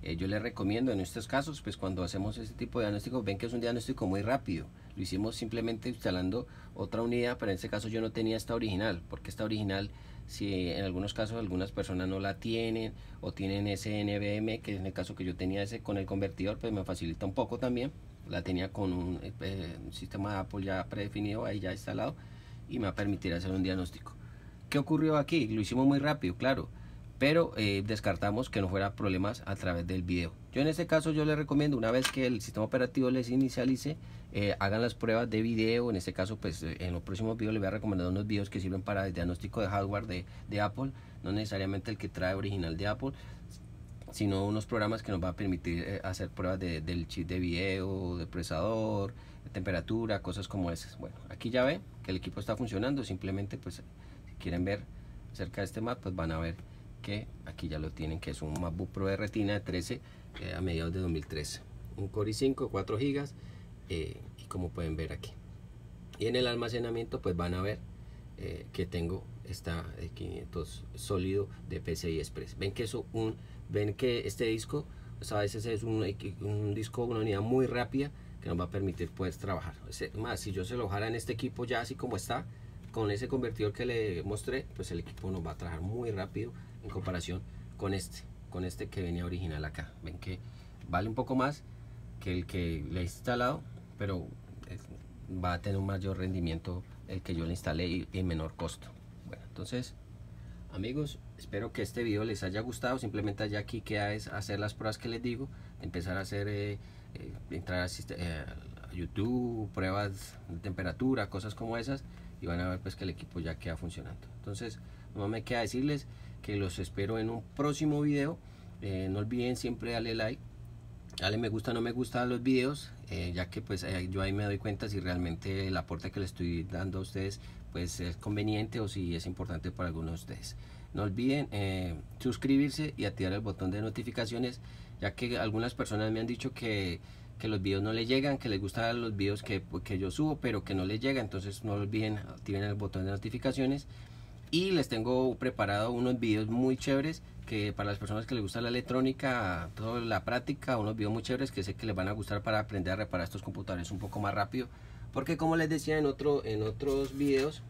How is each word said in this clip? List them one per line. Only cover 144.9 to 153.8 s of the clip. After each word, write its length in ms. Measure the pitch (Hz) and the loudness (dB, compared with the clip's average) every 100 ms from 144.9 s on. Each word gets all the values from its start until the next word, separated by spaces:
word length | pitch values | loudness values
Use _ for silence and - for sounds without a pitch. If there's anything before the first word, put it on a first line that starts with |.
| 117 113 127 131 113 | 2 4 4 4 4
preparado 560 | 131 - 101 101 113 | 0 2 2 4 2
unos 280 | 120 123 123 | 4 4 4
videos 300 | 113 107 110 | 6 4 4
muy 280 | 117 131 127 | 4 6 4
chéveres 460 | - 135 147 160 - - - | 4 4 4 -2 -8 -14 -4
que 260 | 110 104 | 0 0
para 160 | 98 101 | 0 0
las 80 | 101 | 0
personas 300 | 101 107 110 | 0 -2 0
que 80 | 127 | 0
les 80 | |
gusta 180 | 98 117 | 0 0
la 80 | 117 | 2
electrónica, 1000 | 123 123 123 131 131 135 123 98 87 82 - | 0 2 4 4 4 2 2 2 0 -2 -4
toda 260 | 110 120 | -2 0
la 220 | 117 101 | 2 2
práctica, 540 | - 123 123 143 - 123 | 2 0 0 -4 2 2
unos 180 | 107 113 | 2 2
videos 180 | 104 | 2
muy 100 | 113 | 0
chéveres 280 | 110 127 131 | 0 0 0
que 120 | - | 0
sé 100 | 95 | -2
que 140 | - 113 | -2 0
les 80 | 92 | 2
van 140 | 92 | 2
a 20 | |
gustar 320 | 107 98 101 | 0 0 0
para 160 | 104 107 | 4 2
aprender 340 | 107 104 90 | 2 0 2
a 40 | 95 | 2
reparar 260 | 107 90 | 0 0
estos 180 | 85 101 | 0 -4
computadores 480 | - 92 95 92 | -6 -6 -4 -4